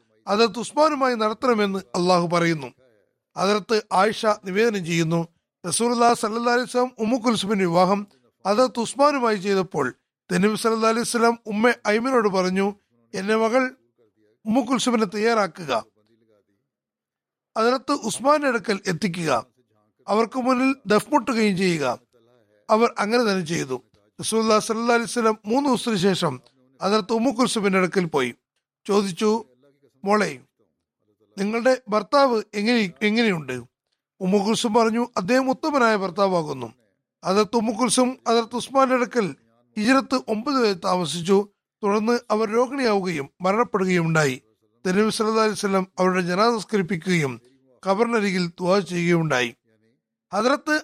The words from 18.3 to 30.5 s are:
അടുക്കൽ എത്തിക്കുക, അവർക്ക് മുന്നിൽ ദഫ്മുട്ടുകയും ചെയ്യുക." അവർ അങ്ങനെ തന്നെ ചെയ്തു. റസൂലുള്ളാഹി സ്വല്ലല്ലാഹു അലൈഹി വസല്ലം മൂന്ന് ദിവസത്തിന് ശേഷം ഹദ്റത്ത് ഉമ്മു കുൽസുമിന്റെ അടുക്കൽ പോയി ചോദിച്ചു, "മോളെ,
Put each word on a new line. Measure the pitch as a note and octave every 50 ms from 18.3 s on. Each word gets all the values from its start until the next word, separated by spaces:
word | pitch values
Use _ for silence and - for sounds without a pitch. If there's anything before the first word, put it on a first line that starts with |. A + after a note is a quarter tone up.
| D4+ D4+ D4
അടുക്കൽ | C4+ A#3 A#3 E3+ - G3+ F#3+ -
എത്തിക്കുക, | F#3+ F3+ D3 - F#3 E3 F3+ E3 D3+ C3 A2+ - _ _ _ _ _ _ _ _ _ _ _ -
അവർക്ക് | - G3+ G#3+ A#3 - - C4
മുന്നിൽ | A#3 B3+ C4 B3 C4 C4+ C4+ - -
ദഫ്മുട്ടുകയും | F#3+ G#3 G#3+ - - D4 C#4+ G#3+ - A#3+ A3+ A3 G#3 F#3+
ചെയ്യുക." | E3+ F#3+ F#3 E3+ D#3 C#3 B2 A2+ - _ _ _ _ _ _ _ _ _ _ _ _ _ -
അവർ | A3 G#3+ A#3 A3+ - -
അങ്ങനെ | G#3 G#3 A#3 B3 A#3+
തന്നെ | G#3 G3 F#3+ F3
ചെയ്തു. | D3+ E3+ D#3+ D3 C3+ C3 B2 _ _ _ _ _ _ _ -
റസൂലുള്ളാഹി | E3+ - G#3+ A3 A3 A3 G#3+ G#3+ G3+
സ്വല്ലല്ലാഹു | - A3 A3+ A#3 A#3+ A#3 A#3
അലൈഹി | A#3 -
വസല്ലം | - B3 A3 A3 A3 - -
മൂന്ന് | G#3 A3+ C#4 C#4+ C#4+
ദിവസത്തിന് | B3 - - A#3+ A3
ശേഷം | F3+ F3 G3+ F3+ - F3+ D#3 C3 B2+ _ _ _ _ _ _ _ - E3+
ഹദ്റത്ത് | F#3+ G#3 A3 F#3 - A3+
ഉമ്മു | A3+ A3+ C#4
കുൽസുമിന്റെ | A3+ A3+ B3+ G3+ - A3+ G3 G3+ F#3 F#3+
അടുക്കൽ | F#3 E3+ - G3+ F3+
പോയി | D#3+ D#3 C#3 B2+ A#2+ A#2 _ _ _ _ _ _ _ _ _ -
ചോദിച്ചു, | - G3 G#3 G3+ G3 E3 - A3 G#3+ A3 A#3 - _ _ _ _ C#3+ _ _ _ _ _ _ -
"മോളെ, | G3 G#3 G#3+ G3 D#3+ C#3 B2+ - _